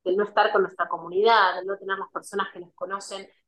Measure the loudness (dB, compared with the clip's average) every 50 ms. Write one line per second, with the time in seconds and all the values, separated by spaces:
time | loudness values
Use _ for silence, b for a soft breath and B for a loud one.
0 | -4 -2 0 0 0 2 2 2 2 4 4 2 2 0 -2 -4 -4 -4 -4 -6
1 | -6 -4 0 2 4 6 6 6 6 4 2 -2 -4 -6 -8 -6 -6 -6 -6 -6
2 | -6 -8 -10 -10 -10 -6 -6 -6 -6 -6 -8 -14 -18 -18 _ -10 -8 -8 -8 -8
3 | -8 -10 -12 -12 -14 b b b _